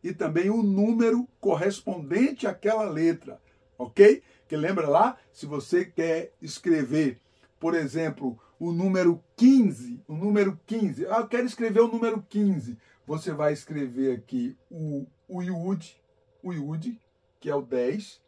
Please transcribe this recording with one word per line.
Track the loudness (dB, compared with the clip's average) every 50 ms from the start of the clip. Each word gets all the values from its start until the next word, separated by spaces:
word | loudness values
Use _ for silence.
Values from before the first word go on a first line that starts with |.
e | -8 -8 -6
também | -4 -4 -2 0 0 0 2
o | 2 2 2
número | 2 2 2 2 2 2 2 2 2 2 0 -2 -6 _ _
correspondente | -2 0 0 2 0 -2 -2 -4 -8 -8 -8 -8 -6 -4 0 2 2 2 0 -4 -6
àquela | -6 -6 -4 -2 -2 0 0 -2 -4
letra, | -2 0 0 0 0 -2 -8 -20 -20 -20 _ _ _ _ _ _ _
ok? | -12 -12 -8 6 8 10 10 8 6 _ _ _ _ _
Que | _ -4
lembra | -2 -2 -2 0 -2 0
lá, | 2 4 4 4 4 0 -6 _ _ _
se | -14 -12
você | -8 -8 -8 -4 0 0 0 0
quer | -2 _ -4 -2 0 -2 -2 -4 -10 _ _
escrever, | -16 -14 -14 -6 0 0 2 2 0 0 0 0 0 0 -2 -6 _ _ _ _ _ _ _ _
por | -4 -2 0
exemplo, | 0 -2 -2 -4 -4 -4 -4 -6 -6 -6 -8 -8 -8 _ _ _
o | _ -6 -4
número | -2 0 0 0 2 4 4 2 2 0 _ _ _
quinze, | 6 6 8 8 8 6 4 0 -4 -12 -14 -14 -16 -12
o | -12 -8
número | -4 -2 0 2 2 2 0 -2 -6 _
quinze, | -8 -4 -2 -2 -2 -2 -4 -4
ah, | -2 -2 -2
eu | -2
quero | -2 -2 -2 -2
escrever | -4 -4 -4 -4 2 4 4
o | 4 4
número | 2 -2 -2 -2 -2 -4
quinze, | -8 _ -2 0 2 2 0 0 -4 -10 -14 -16 _ _ _ _ _
você | -8 -8 -6 -6 -6 -4
vai | 0 0 0
escrever | 0 -2 -8 -10 -6 -6 -6 -6 -4 -2 0 0 -2
aqui | -2 -8 _ -6 -4 -4 -6 -8 _ _ _
o, | -12 -10 -8 -6 -6 -8 -8 -12 _ _ _
o | -12 -10 -8
Yud, | -6 -6 -6 -6 -4 -4 -4 -6 -6 -16 _ _ _ _ _ _ _ _ _ _
o | -10 -8 -8
Yud, | -6 -6 -6 -8 -8 -8 -8 -10 -12 _ _ _ _ _ _ _ _
que | -6 -4
é | -4
o | -4
dez | -4 -2 -2 -2 0 -2 -2 -4 -8 -12 -20 _ _